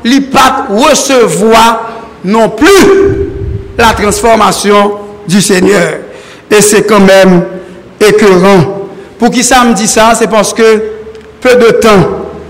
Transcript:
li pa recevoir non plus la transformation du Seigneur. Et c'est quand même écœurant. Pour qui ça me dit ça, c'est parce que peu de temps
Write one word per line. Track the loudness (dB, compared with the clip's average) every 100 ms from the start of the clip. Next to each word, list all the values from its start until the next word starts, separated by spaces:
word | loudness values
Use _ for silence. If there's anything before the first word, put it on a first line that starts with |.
li | 0 -2
pa | 0 0 0 -2 -4
recevoir | -2 0 0 0 0 2 0 2 4 2 0 -8 -14 -18 -12 -4
non | 0 0
plus | 0 2 4 4 2 0 -2 -6 -8 -8 -10 -10 -2
la | -2
transformation | 0 -2 -2 0 2 0 0 0 2 0 -4 -12 -16 -2
du | -2
Seigneur. | 0 0 2 0 -2 -6 -12 -20 -20 -20 -2
Et | 0
c'est | 2 2
quand | 2 2
même | 4 4 4 2 0 -10 -16 -20 -20 -2
écœurant. | 0 2 2 2 4 2 0 -4 -12 -16 -20 -4
Pour | -2
qui | 0
ça | 0 0
me | 2
dit | 0 -2
ça, | 0 0 0
c'est | 0
parce | 0 -2
que | 0 0 0 -2 -12 -16 -20 -20 -6
peu | 0 2
de | 4
temps | 2 2 2 0 -4 -10 -14 -18